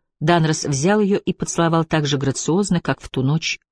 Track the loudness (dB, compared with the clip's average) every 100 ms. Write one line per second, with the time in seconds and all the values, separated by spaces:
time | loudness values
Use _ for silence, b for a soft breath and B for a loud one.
0 | _ -4 2 4 2 0 -2 0 2 2
1 | 2 0 -2 -4 -4 -2 0 0 0 0
2 | 0 0 -2 -2 0 0 2 0 0 -4
3 | -6 -2 0 0 -4 -8 _